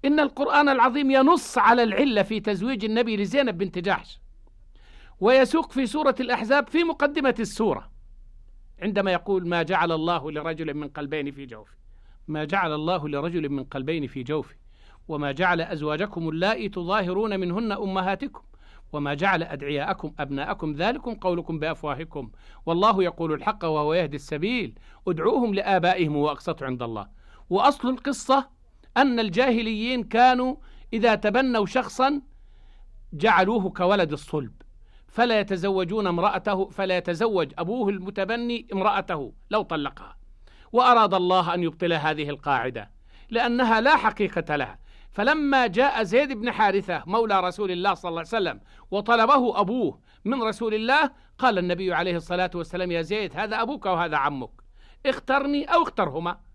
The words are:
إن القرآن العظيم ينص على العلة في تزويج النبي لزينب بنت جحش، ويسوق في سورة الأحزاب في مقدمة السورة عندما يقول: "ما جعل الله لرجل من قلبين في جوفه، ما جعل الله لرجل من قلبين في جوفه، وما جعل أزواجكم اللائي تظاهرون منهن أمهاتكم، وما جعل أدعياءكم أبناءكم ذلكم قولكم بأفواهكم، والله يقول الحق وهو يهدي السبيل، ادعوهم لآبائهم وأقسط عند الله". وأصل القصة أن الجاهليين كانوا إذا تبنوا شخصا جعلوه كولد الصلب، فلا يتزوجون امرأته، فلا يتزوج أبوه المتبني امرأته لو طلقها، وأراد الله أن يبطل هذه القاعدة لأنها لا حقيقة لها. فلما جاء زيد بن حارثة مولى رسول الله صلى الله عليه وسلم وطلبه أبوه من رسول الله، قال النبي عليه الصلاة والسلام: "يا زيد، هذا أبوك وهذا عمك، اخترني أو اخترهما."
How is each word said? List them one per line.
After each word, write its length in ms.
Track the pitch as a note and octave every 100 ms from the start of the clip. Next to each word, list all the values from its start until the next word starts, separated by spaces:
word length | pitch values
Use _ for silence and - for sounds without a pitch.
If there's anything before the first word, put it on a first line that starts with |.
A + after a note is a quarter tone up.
إن 160 | C#4 D4+
القرآن 480 | C#4+ - C#4+ D4 D4
العظيم 420 | C4 B3+ C4 C4+
ينص 480 | C4+ C4+ E4+ - B3+
على 240 | G#3 A#3+
العلة 400 | A3+ F#3+ C#4 G#3+
في 180 | G3 G#3+
تزويج 440 | G#3+ G3 A3+ B3
النبي 320 | G#3+ A3 A#3 G#3+
لزينب 420 | G3 C4+ C4 E3+
بنت 200 | G3 F3+
جحش، 420 | F3 F3 - - - - - - - - - - - -
ويسوق 520 | G3 C4 B3+ E4 E4
في 140 | C4 B3
سورة 280 | D4 D4 -
الأحزاب 480 | C4 B3 A3 C#4+ -
في 160 | D#4+
مقدمة 500 | E4+ D#4 D4 D4 C4+ A3+
السورة 500 | A3+ - A3 A#2 - - - - - - - - - -
عندما 300 | F#3+ G3 G3
يقول: 360 | F3 F#3+ F#3+ F3
"ما 140 | F3
جعل 300 | E3 F3+ E3+
الله 380 | D#3+ D#3+ E3+ C#3+
لرجل 440 | D3+ D#3+ D#3+ D#3+
من 140 | D3 D3
قلبين 420 | D3+ C#3+ D3+ C#3+
في 160 | C#3 C3+
جوفه، 280 | A2 G#2 - - - - - -
ما 160 | D3+
جعل 300 | D3+ G3 E3+
الله 340 | D3+ D#3+ F3+ D3+
لرجل 400 | C#3+ E3 E3+ D3
من 160 | C#3
قلبين 420 | C3 C#3 C3 E3 C3+
في 160 | C3+
جوفه، 320 | A#2+ D3+ - - - - - - -
وما 240 | D3+ C#3+
جعل 280 | C3+ F#3 E3+
أزواجكم 680 | E3 D#3+ D3+ D3+ G#3 F3 E3
اللائي 400 | D#3+ F#3+ A3 G#3
تظاهرون 720 | F#3 E3+ G#3 F3+ F#3 A3 G3
منهن 320 | F3+ F#3 A3+
أمهاتكم، 720 | G3 G3+ F#3+ F#3 F#3+ C#4+ - - - - - -
وما 220 | D3 C#3+
جعل 280 | C#3+ G3 F3+
أدعياءكم 680 | E3 D3 C#3+ D3 D#3+ F#3+ D#3 -
أبناءكم 540 | C#3 C#3 D#3 G3+ D#3
ذلكم 420 | D3 F#3+ C4+ B3
قولكم 440 | G#3+ F#3+ F3 E3 E3
بأفواهكم، 720 | D#3 D#3 D3+ C3+ D#3+ D3 A#2 - - - -
والله 360 | E3+ G#3 G3
يقول 300 | F3 - E3
الحق 320 | D3+ - G#3+
وهو 300 | E3+ D#3 D3+
يهدي 220 | E3+ D#3 C#3+
السبيل، 640 | - D3+ G3 B3 C#3+ - - - -
ادعوهم 460 | D#3+ F3 C4+ A#3+
لآبائهم 640 | G3 G3 F#3+ F3 F#3 D#3+ D3
وأقسط 460 | D3 C#3 - D3
عند 200 | C3+ B2
الله". 260 | A#2+ A2 F#2+ - - - -
وأصل 380 | F#3+ C4+ C#4+ A#3+
القصة 600 | B3+ C#4 C#4 - C4+ C4 - - _ - A3+
أن 240 | C#4 A#3
الجاهليين 840 | A3 F3 B3+ A3+ A3+ G#3+ A#3 B3+
كانوا 520 | - A3+ B3+ B3+ B3+ C4+ - - -
إذا 220 | A3+ A#3
تبنوا 520 | G#3+ G#3 A3+ C4 A#3 G3+
شخصا 540 | - - - C4 C#4+ - - - - - - - - -
جعلوه 580 | D3 A3 F#3 F#3 A3+ F#3
كولد 420 | - F3+ G3+ E3
الصلب، 400 | D3+ - D3+ C3+ - - - - - -
فلا 320 | - A#3+ A3
يتزوجون 680 | G3+ F#3 G3 F#3+ F3 G#3+ F#3+
امرأته، 600 | E3+ G3 F#3+ G#3 F#3+ F#3+
فلا 280 | - F#3+ F3+
يتزوج 560 | F3 E3 A3+ F#3+ C#3+ C3+
أبوه 300 | E3+ B3 G3+
المتبني 760 | G3 F#3 G3+ G3 A#3 A#3+ A#3 -
امرأته 600 | G3 G3+ G3 F#3+ D#3+ B2+ - -
لو 120 | G#3+
طلقها، 540 | - D#3+ C#3+ - - - - - - - -
وأراد 420 | A3+ B3+ A#3 G#3
الله 400 | F#3+ F3+ F#3 E3+
أن 80 | F3
يبطل 300 | E3 E3 F3
هذه 360 | D#3+ D#3 D3 D3
القاعدة 600 | C#3 D3 C3 B2 A#2 G2+ - - - -
لأنها 500 | A3+ A#3+ A#3+ A#3+ A3
لا 160 | B3 D#4
حقيقة 600 | G#3+ G#3 G3 F3 D#3+ D3
لها. 220 | A2+ - - - -
فلما 560 | - A3+ D#4 C#4+ C4+ A#3+
جاء 360 | F3+ C#4 A3+
زيد 300 | G3+ A#3 C#4+
بن 200 | A#3 A#3+
حارثة 500 | - G#3+ G3 F#3+ D#3+ C#3
مولى 340 | G#3+ A3+ G3
رسول 300 | F3+ F3+ G3+
الله 240 | F3+ G3
صلى 140 | F3+ F3+
الله 100 | E3
عليه 100 | D#3+
وسلم 320 | A3+ F3 G#2+ - - -
وطلبه 720 | G3 G#3 A#3 A3+ C#4 B3 -
أبوه 400 | F#3 B3+ F3 - _ _
من 180 | G#3 C4
رسول 320 | A3 G#3+ A3+
الله، 360 | G#3+ A3+ C#4+ C#4+ - _ -
قال 200 | B3+ G3
النبي 360 | F3 F3 F#3+
عليه 220 | E3 F3+ E3+
الصلاة 340 | E3+ F3+ F3+
والسلام: 360 | F3 D#3+ F3+ F3+
"يا 120 | E3+
زيد، 340 | E3 G#3 F#3+ D#3
هذا 260 | G#3 A3
أبوك 240 | A3+ D#3 G3
وهذا 300 | E3+ E3+ D3+
عمك، 340 | C#3+ C#3 A#2 - - - - - C#4
اخترني 580 | C4 - C4+ C#4 C#4+
أو 180 | - E4+
اخترهما." 560 | E4+ - E3+ C#3 E3 - -